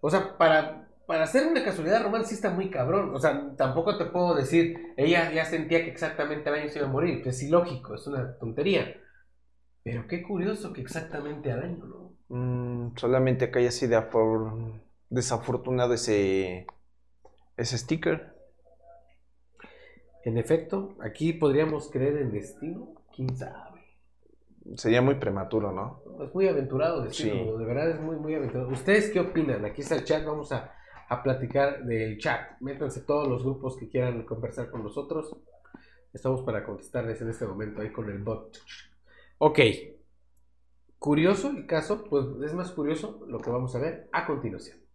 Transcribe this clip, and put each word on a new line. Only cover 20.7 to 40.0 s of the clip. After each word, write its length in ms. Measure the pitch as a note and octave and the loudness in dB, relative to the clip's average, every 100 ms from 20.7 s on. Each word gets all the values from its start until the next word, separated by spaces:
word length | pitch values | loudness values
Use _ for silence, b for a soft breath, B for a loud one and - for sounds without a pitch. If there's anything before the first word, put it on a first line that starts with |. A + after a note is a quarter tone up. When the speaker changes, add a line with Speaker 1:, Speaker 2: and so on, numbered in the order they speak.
| G3 G3 - | -4 -4 -8
Speaker 1:
aquí 320 | A2 - D#3+ | -10 -2 -2
podríamos 560 | E3 D3+ C#3 D#3 D3+ - | 2 4 4 2 0 -4
creer 260 | C3 C3+ D3 | 0 0 0
en 140 | C3 | -2
destino, 600 | G#2 - - D3+ F#3+ B3 - _ | -4 -8 -10 -8 -8 -12 -20 _
quién 220 | - C3 B2+ | -6 -4 -4
sabe. 460 | G#2+ - - - - _ _ _ _ _ _ - - - | -8 -12 -18 -20 -20 _ _ _ _ _ _ -20 -16 -4
Speaker 2:
Sería 260 | A2+ A#2 | 4 6
muy 140 | B2+ C#3 | 6 2
prematuro, 580 | G#2+ G2 F#2+ A2+ G2+ | 0 -2 -2 -2 -2
¿no? 280 | F#2 G#2+ - - - C#3 | -4 -8 -12 -18 -12 -8
Speaker 1:
Es 80 | |
muy 140 | F3+ F#3+ | 2 2
aventurado 540 | C#3+ B2+ C3 D#3+ E3+ | 2 0 0 0 0
decirlo, 480 | A#2+ - A2 G2+ F2+ A2 | -4 -2 -2 0 -2 -2
Speaker 2:
Sí. 20 | |
Speaker 1:
de 60 | A2+ | -2
verdad 240 | B2 D#3+ | 0 0
es 100 | D#3 | 0
muy, 160 | D#3 D#3+ | -4 -4
muy 180 | D#3 | -2
aventurado. 360 | D#3 C3 B2+ B2+ | -2 -2 -4 -4
¿Ustedes 400 | C3 - G#3 G#3 | -4 4 4 4
qué 80 | F3+ | 0
opinan? 460 | - E3 D3 A2+ G#2 | 0 0 0 0 -4
Aquí 160 | - | -6
está 140 | C#3 D3+ | -2 -2
el 100 | - | 0
chat, 180 | D#3 D#3 | 0 0
vamos 280 | D3+ D3 | -6 -4
a, 180 | B2+ - B B B B | -6 -8 B B B B
a 120 | B2 | -2
platicar 640 | C3+ B2+ B2 C#3 C#3 C#3+ | 0 0 0 2 2 0
del 340 | B2 A#2 A2 G#2+ | -2 -2 -2 -2
chat. 340 | D#3 A#2 - - | -2 -2 -6 -10
Métanse 400 | C3 C#3 D3 - | -8 -4 -4 -6
todos 260 | - D3 C#3+ | 0 0 2
los 160 | B2 | 0
grupos 320 | B2+ C3+ C3 - | -2 -2 -6 -8
que 140 | A2 | -4
quieran 340 | C3 B2 A#2+ | -2 0 -2
conversar 480 | A2+ A#2 A2+ - A#2+ | -6 -6 -6 -6 -8
con 100 | A#2+ | -8
nosotros. 520 | G#2 D3 C3 D#3 - - - - B B B B B | -8 -8 -6 -6 -6 -12 -18 -20 B B B B B
Estamos 280 | - C3 C3 | -6 -2 -2
para 200 | B2+ G#2+ | -2 -4
contestarles 580 | - G2+ - B2 A2+ A2 | -4 -10 -6 -4 -4 -4
en 80 | A2+ | -6
este 160 | A2+ A2 | -4 -6
momento 360 | F#2+ G#2+ G#2+ | -6 -8 -6
ahí 100 | G#2+ | -8
con 180 | - G#2+ | -6 -8
el 100 | G2 | -6
bot. 380 | G#2 A2 - - - - - _ b b b b | -4 -6 -8 -20 -20 -20 -20 _ b b b b
Ok. 200 | D3+ D3 A#2+ F2+ - - | 4 8 6 6 -6 -18